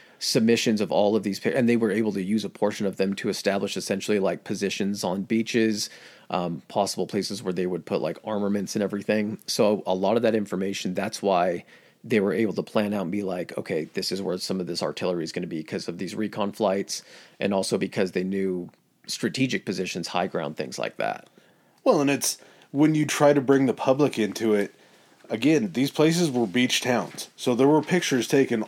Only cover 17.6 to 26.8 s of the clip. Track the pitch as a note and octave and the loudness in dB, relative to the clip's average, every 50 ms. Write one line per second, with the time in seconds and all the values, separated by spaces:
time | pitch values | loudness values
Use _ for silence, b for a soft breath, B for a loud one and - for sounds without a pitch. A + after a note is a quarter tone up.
17.6 | F#2+ - F#2 F#2 F#2+ F#2+ - A2 G2 F#2 - F#2+ F#2 F#2 G2 G2 F#2+ F#2+ F2+ F2+ | 0 0 -2 -2 -2 -2 -2 -2 -2 0 0 -2 -2 -2 -2 -2 -2 -2 -2 -4
18.6 | F2 E2+ - _ _ _ _ _ _ - - - - A2 E2 - C3 C3 A2+ G2 | -6 -10 -16 _ _ _ _ _ _ -12 -8 -4 -4 -4 -2 -2 -2 -2 -2 -4
19.6 | - - G2 F#2 F#2 F2+ - F#2 E2+ - - F2+ F2+ F#2+ - F2+ D#2+ D2 D#2 - | -4 -4 -4 -4 -4 -6 -6 -6 -8 -4 -2 -2 -2 0 -2 -4 -4 -4 -6 -6
20.6 | D2 B1+ B1+ - A1+ G#1+ - - A1 G#1+ - - - - b b b b b b | -8 -8 -6 -6 -6 -6 -4 -4 -4 -4 -4 -6 -10 -20 b b b b b b
21.6 | b b b b _ C#4+ A3+ D#3+ C#3+ C#3 C#3 C3+ - - - b b b b b | b b b b _ 4 4 4 4 2 2 0 0 -4 -4 b b b b b
22.6 | b b - C3+ D3+ D#3 D#3 D3+ D3+ C#3 - - D#3 C#3+ D3 C#3+ B2+ A#2 C#3 C3+ | b b 2 4 4 4 4 4 2 0 2 4 6 6 6 6 6 4 4 4
23.6 | C3+ B2+ G#2+ - - B2+ C3 C3+ D3 B2+ - - G#2+ G2 G2 - A2+ A2 G#2+ G#2 | 6 2 0 0 2 2 4 4 4 2 2 0 -2 -2 -2 -2 2 2 4 4
24.6 | G2 - - b b b b b b b b b b - A#2+ G#2+ A#2 D3 E3 D3+ | 2 0 -4 b b b b b b b b b b -8 -6 0 2 4 4 4
25.6 | A2+ G2 D#2+ A#2 C3 C#3 - - D3+ D#3+ E3 E3+ F3+ D#3 B2+ B2 A#2 G2 F2 B2 | 2 0 0 0 -2 -2 2 2 4 4 4 2 0 2 2 0 0 2 2 2
26.6 | B2 B2 - - | 2 2 2 0